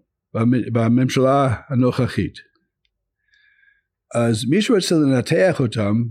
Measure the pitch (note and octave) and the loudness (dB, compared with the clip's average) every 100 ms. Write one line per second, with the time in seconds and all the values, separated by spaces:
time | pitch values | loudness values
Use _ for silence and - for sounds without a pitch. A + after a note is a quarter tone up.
0 | _ _ _ A2 A#2+ B2 G#2 A#2 A#2 A#2+ | _ _ _ -2 0 0 0 0 2 2
1 | C3 C3+ C3 C#3 C3+ A2 - B2 B2+ A#2+ | 2 0 2 2 0 -2 -4 0 0 0
2 | B2 - F#2 - - _ _ _ _ _ | -4 -2 -6 -6 -20 _ _ _ _ _
3 | _ _ _ _ _ _ _ _ _ _ | _ _ _ _ _ _ _ _ _ _
4 | _ A#2+ A#2 A2+ A#2 F#3 G#3 G#3+ F3+ E3 | _ -2 -2 -2 -2 -2 0 0 0 0
5 | C#3+ C3 A2+ E3 F#3 D#3 B2+ A2+ G2+ A2 | 2 0 0 0 2 0 -2 -2 -2 -2
6 | A#2 | -2